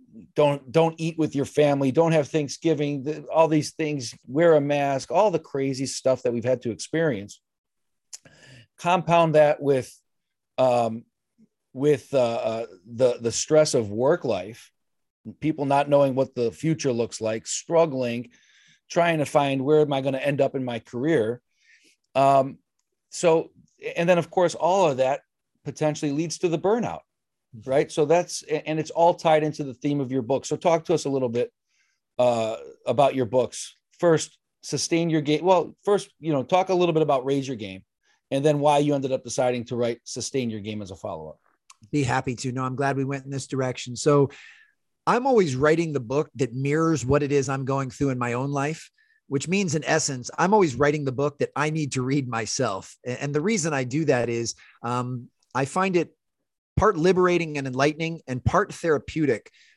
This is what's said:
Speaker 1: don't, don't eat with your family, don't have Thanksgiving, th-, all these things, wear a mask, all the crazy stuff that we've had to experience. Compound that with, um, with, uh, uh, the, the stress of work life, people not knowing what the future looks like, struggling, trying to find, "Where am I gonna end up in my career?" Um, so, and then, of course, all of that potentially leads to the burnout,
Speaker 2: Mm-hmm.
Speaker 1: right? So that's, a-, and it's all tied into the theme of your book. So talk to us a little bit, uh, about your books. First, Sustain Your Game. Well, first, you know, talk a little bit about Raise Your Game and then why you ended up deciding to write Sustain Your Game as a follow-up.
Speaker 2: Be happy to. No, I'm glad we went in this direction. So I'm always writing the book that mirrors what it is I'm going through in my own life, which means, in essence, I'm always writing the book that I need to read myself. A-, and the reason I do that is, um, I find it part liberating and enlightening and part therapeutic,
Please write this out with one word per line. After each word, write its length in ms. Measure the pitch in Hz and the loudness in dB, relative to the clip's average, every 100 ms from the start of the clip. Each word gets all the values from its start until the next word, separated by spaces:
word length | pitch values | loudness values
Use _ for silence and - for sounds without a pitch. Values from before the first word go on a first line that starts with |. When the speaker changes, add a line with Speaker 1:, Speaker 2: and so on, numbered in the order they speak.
| _ 110 95 - | _ -20 -8 2
Speaker 1:
don't, 360 | 147 143 - | 2 2 0
don't 220 | 160 165 165 | 2 2 0
eat 180 | 160 165 | -6 -2
with 180 | 151 139 | -2 -2
your 100 | 127 | -2
family, 460 | - 147 139 139 | 2 2 4 2
don't 200 | 139 165 | 2 4
have 160 | 160 139 | 2 0
Thanksgiving, 800 | 160 143 - 165 143 147 143 131 | -2 -4 -4 -2 0 -2 -4 -6
th-, 180 | 151 143 | -10 -2
all 140 | 160 160 | 2 4
these 240 | 156 - | 2 0
things, 440 | - 151 147 117 - - | -4 -4 -4 -8 -14 -6
wear 260 | 135 170 151 | 2 6 6
a 60 | |
mask, 500 | 143 147 139 135 - | 4 0 0 -2 -2
all 200 | 160 214 | 2 2
the 80 | 165 | 0
crazy 480 | - 139 135 131 131 | -4 -4 -4 -4 -6
stuff 340 | - 131 131 | -2 0 0
that 120 | 123 | 0
we've 100 | 117 | -2
had 180 | 113 127 | -2 -2
to 80 | 120 | -2
experience. 720 | 104 - 156 165 107 101 - _ _ _ _ _ _ _ - - _ - - _ _ | -8 -6 -2 -2 -2 -8 -18 _ _ _ _ _ _ _ -20 -20 _ -20 -20 _ _
Compound 560 | 170 180 156 170 165 | 0 0 4 4 4
that 260 | 151 147 151 | 4 4 2
with, 320 | 139 131 120 - _ _ _ _ _ - | 0 0 -2 -14 _ _ _ _ _ 0
um, 460 | 131 123 117 113 - _ _ _ _ _ _ | 2 2 0 -4 -14 _ _ _ _ _ _
with, 400 | 131 147 139 - | -2 0 0 0
uh, 40 | 139 | 0
uh, 480 | 120 113 117 113 117 92 98 | 0 0 -4 -4 -8 -14 -16
the, 260 | 117 127 120 | 0 2 2
the 120 | 117 | -4
stress 420 | - - 156 151 | -4 2 4 4
of 160 | 135 104 | 2 -2
work 360 | 104 131 175 131 | 0 0 0 0
life, 440 | 98 95 117 - _ _ _ _ _ 110 - | -4 -6 -16 -20 _ _ _ _ _ -20 -6
people 260 | 147 151 139 | -6 -4 0
not 240 | 139 143 | 2 4
knowing 240 | 143 139 | 4 4
what 220 | 127 131 - | 2 -2 -2
the 160 | 117 | -4
future 400 | - 160 156 139 | -2 -2 0 0
looks 280 | 117 113 - | -2 -4 -4
like, 280 | 110 113 - | -4 -4 -6
struggling, 840 | - - 165 165 131 120 120 120 _ _ _ _ _ _ | -10 0 2 2 0 -4 -6 -10 _ _ _ _ _ _
trying 260 | 175 170 160 | 0 2 2
to 80 | 143 | 0
find, 380 | 151 139 135 | 2 2 0
"Where 160 | 131 151 | 2 4
am 140 | 147 | 4
I 80 | 135 | 0
gonna 160 | 135 131 | -2 -2
end 220 | 143 139 | -4 0
up 120 | 135 | -2
in 100 | 139 | -2
my 140 | 127 117 | -6 -8
career?" 640 | - 120 147 151 110 120 _ _ _ _ _ _ _ | -8 -6 0 0 0 -4 _ _ _ _ _ _ _
Um, 440 | 131 139 139 135 - _ _ _ _ _ | 2 4 4 2 -6 _ _ _ _ _
so, 400 | - 175 165 - _ _ _ 151 147 | 0 2 2 0 _ _ _ -10 -2
and 120 | 170 | 2
then, 100 | 175 | 2
of 120 | 165 | 2
course, 240 | - 170 | 0 0
all 380 | - 160 196 170 | 2 0 4 2
of 60 | 127 | 2
that 240 | 131 139 - _ _ _ | 0 0 -8 _ _ _
potentially 480 | 147 131 151 151 151 | -14 -4 -2 -2 -4
leads 260 | 143 165 - | -2 -4 -4
to 100 | 180 | -2
the 100 | 160 | 0
burnout, 400 | 185 233 151 80 - _ _ _ _ 113 | 0 0 -2 -8 -14 _ _ _ _ -16
Speaker 2:
Mm-hmm. 140 | 127 | -2
Speaker 1:
right? 220 | 139 160 | 0 0
So 140 | - 147 | 0 2
that's, 380 | 170 175 - | 2 0 -10
a-, 240 | - 151 151 | -6 -6 -4
and 120 | 156 | -6
it's 120 | 151 | -4
all 220 | - 170 | 2 2
tied 300 | 170 170 156 | 4 2 4
into 200 | 156 151 | 2 -4
the 100 | 143 | -10
theme 260 | 120 147 143 | -6 -4 -2
of 120 | 127 | -2
your 100 | 131 | -4
book. 240 | 117 135 - | -2 -4 -2
So 100 | 147 | -2
talk 300 | 180 165 165 | 2 0 2
to 80 | |
us 120 | 160 143 | -2 0
a 40 | |
little 200 | 135 127 | -2 -2
bit, 220 | 120 123 _ _ _ _ _ _ - | -2 -4 _ _ _ _ _ _ 2
uh, 380 | 123 117 110 104 69 - - | 2 2 -2 -4 -12 -10 -4
about 300 | 127 139 131 | 2 2 2
your 100 | 117 | 0
books. 500 | 127 117 - - _ _ _ | 0 0 -6 -14 _ _ _
First, 380 | 175 156 - _ _ _ | 4 4 0 _ _ _
Sustain 480 | - 143 - 170 170 | -8 -6 -2 0 0
Your 120 | 156 | 0
Game. 220 | 143 151 | 0 0
Well, 320 | 170 180 - - | 4 2 0 -6
first, 260 | - 202 - _ | 0 0 -2 _
you 120 | 151 | -4
know, 120 | 143 | -2
talk 260 | 120 185 185 | 2 0 2
a 40 | |
little 200 | 185 175 | 2 2
bit 100 | 156 | 2
about 220 | 151 135 131 | 2 0 0
Raise 220 | 139 135 | -2 -4
Your 100 | 120 | -8
Game 260 | 101 92 - _ _ _ _ | -10 -12 -18 _ _ _ _
and 120 | 139 147 | 0 2
then 140 | 147 | 2
why 180 | 143 147 | 4 4
you 160 | 147 143 | 2 0
ended 160 | 135 | -2
up 120 | 131 | -4
deciding 420 | 120 127 127 123 113 | -4 -2 0 -2 -4
to 100 | 120 | -4
write 240 | 120 120 | -2 -4
Sustain 460 | - 131 117 135 120 | -10 -10 -6 -4 -4
Your 120 | 110 | -6
Game 200 | 101 107 | -10 -10
as 100 | 95 | -12
a 40 | 92 | -12
follow-up. 440 | 107 82 78 - _ _ _ - _ | -12 -10 -12 -18 _ _ _ -20 _
Speaker 2:
Be 120 | 147 | -2
happy 320 | 127 131 131 120 | 0 -2 -4 -6
to. 160 | 131 | -6
No, 120 | 123 | -6
I'm 120 | 127 131 | -6 -2
glad 200 | 139 135 | -2 -2
we 80 | |
went 220 | 135 139 135 | -4 -6 -8
in 60 | |
this 160 | 139 - | -10 -8
direction. 480 | 131 131 123 123 120 | -4 -4 -6 -12 -2
So 340 | 151 143 139 - - - _ _ _ _ - | 2 4 4 -2 -20 -20 _ _ _ _ 0
I'm 220 | 220 269 | 0 4
always 280 | 240 175 127 | 4 2 2
writing 360 | 151 160 170 | 2 2 0
the 80 | 139 | -4
book 300 | 113 135 156 123 | -2 -2 -2 -4
that 180 | 127 | -4
mirrors 520 | 123 139 156 165 156 120 | -2 -2 0 2 0 2
what 180 | 143 | 2
it 80 | 143 | 2
is 180 | 143 135 | 0 0
I'm 160 | 135 131 | -4 -2
going 240 | 135 131 | -4 -4
through 220 | - 139 | -4 -2
in 60 | 127 | -2
my 160 | 123 | -2
own 180 | 120 139 | -2 -2
life, 380 | 143 143 160 - _ _ _ _ | -2 -4 -6 -14 _ _ _ _
which 220 | 139 147 | -4 0
means, 260 | 196 190 151 | 0 0 -2
in 80 | |
essence, 480 | 131 156 - 131 120 - | 0 0 0 -6 -10 -2
I'm 160 | 175 | 2
always 220 | 214 175 120 | 4 4 2
writing 280 | 143 151 | 0 2
the 80 | 135 | -4
book 280 | 120 143 - | -2 -4 -2
that 120 | 123 127 | -4 -2
I 160 | 151 | -2
need 220 | 156 147 | -2 -4
to 80 | 131 | -2
read 260 | 127 147 123 | 0 -2 -2
myself. 680 | 113 110 - 120 95 - - 123 | -6 -6 -2 -2 -4 -10 -14 -10
A-, 160 | 123 | -6
and 140 | 139 147 | -4 -2
the 60 | |
reason 320 | 180 226 156 | -2 -2 -2
I 100 | 139 | -4
do 220 | 123 139 147 | -2 -2 0
that 240 | 101 120 | 0 0
is, 260 | 117 117 - - _ | -4 -6 -10 -20 _
um, 460 | 117 123 123 127 131 _ _ | -6 -6 -6 -10 -12 _ _
I 120 | 123 135 | -4 -2
find 320 | 185 190 175 | -2 0 0
it 180 | 156 _ _ _ _ _ _ - | -2 _ _ _ _ _ _ 0
part 200 | 202 175 | 2 2
liberating 600 | 175 180 180 175 165 147 | 2 4 4 2 -2 -6
and 100 | 135 | -6
enlightening 540 | 127 147 151 165 165 - | 0 0 0 -6 -6 -8
and 160 | 127 | -4
part 300 | - 180 202 | 0 0 0
therapeutic, 800 | - 170 143 - 160 147 107 - _ _ | -4 0 0 -2 -2 0 -2 -6 _ _